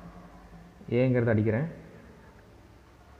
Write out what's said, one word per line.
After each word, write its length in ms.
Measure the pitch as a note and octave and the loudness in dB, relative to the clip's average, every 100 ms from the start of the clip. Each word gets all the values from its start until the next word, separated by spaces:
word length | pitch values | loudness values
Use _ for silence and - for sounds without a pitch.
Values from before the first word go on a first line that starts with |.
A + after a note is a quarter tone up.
| - - - - - - - - - | -20 -20 -20 -20 -20 -20 -20 -20 -2
ஏங்கிறது 380 | A#2+ C3 B2 A#2 | 2 2 2 2
அடிக்கிறேன். 400 | G#2+ A2 A2 E3 - - - - - - - - - - - - - - | 2 2 0 -2 -8 -18 -20 -20 -20 -20 -20 -20 -20 -20 -20 -20 -20 -20